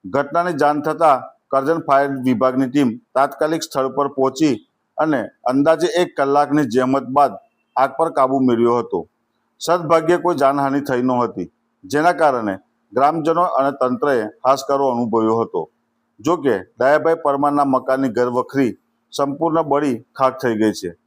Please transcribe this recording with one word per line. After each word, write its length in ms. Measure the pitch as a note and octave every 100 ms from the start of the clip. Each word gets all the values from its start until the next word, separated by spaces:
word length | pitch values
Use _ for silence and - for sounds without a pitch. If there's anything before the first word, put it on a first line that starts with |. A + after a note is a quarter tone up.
| G2
ઘટનાની 460 | C3 C#3+ E3+ F3
જાણ 280 | D3+ C#3+ D3+
થતાં 420 | D#3 D#3 D#3+ C3 - _ _
કરજણ 280 | C3+ C3+ E3
ફાયર 320 | D#3 C#3 C#3
વિભાગની 560 | C3+ B2+ A#2 C3 B2+ C3+
ટીમ 320 | C#3 C3 A#2 _
તાત્કાલિક 480 | B2+ C#3 - D#3 D#3+
સ્થળ 260 | - C#3 C3
પર 200 | B2+ C#3+
પહોંચી 600 | C#3 C3 C3 D3+ A2 _ _ _ -
અને 300 | D#3 C#3 G2+ _
અંદાજે 420 | - C3+ D3 D#3+ E3+
એક 300 | E3+ F3 -
કલાકની 480 | C#3 C#3+ C#3+ D3
જહેમત 380 | C3 B2 B2+ C3+
બાદ 300 | A#2+ C3+ C#3 G2 _ _ _ -
આગ 140 | C3+ C3
પર 120 | D#3+
કાબુ 300 | D3 C3 C3+
મેળવ્યો 380 | B2+ A2+ A#2+ A#2+
હતો. 300 | A#2 F#2 D#2+ _ _ _ _ _
સદભાગ્યે 600 | - F3 D#3 E3 D#3 F3
કોઈ 160 | F3+
જાનહાનિ 460 | D3+ C3+ C#3+ C#3 C#3
થઈ 220 | C#3 B2+
નહોતી, 500 | B2+ B2 A#2 F#2 F2 _ _ _
જેના 280 | F#2+ C#3+ E3+
કારણે 460 | E3 D#3 B2+ G#2+ F#2+ _ _ _
ગ્રામજનો 500 | A2+ C#3+ E3 D3+ E3+
અને 300 | F3+ B2+ C#3
તંત્રએ 520 | C#3 B2+ B2 C#3+ B2+
હાશકારો 680 | G#2+ - B2+ C#3 - C#3 C#3
અનુભવ્યો 500 | A#2+ A#2+ A2+ A2 A2+
હતો. 300 | A2 F2+ D#2 _ _ _ _ _
જો 160 | A2+ E3+
કે, 220 | C#3 G2+
દયાભાઈ 560 | - _ B2+ D3+ D#3+
પરમારના 500 | E3 D3 C#3 C#3+ C#3+
મકાનની 440 | C#3 C3 B2+ C3 C3+
ઘરવખરી 680 | A2 B2 B2 - C3+ B2 G2 _ _ _ -
સંપૂર્ણ 460 | C#3+ C#3 E3 E3
બળી 420 | D#3 C#3+ D3 A#2 _ -
ખાખ 260 | C3 C3
થઈ 120 | B2+
ગઈ 180 | A2 A2
છે 240 | G2 F2+ -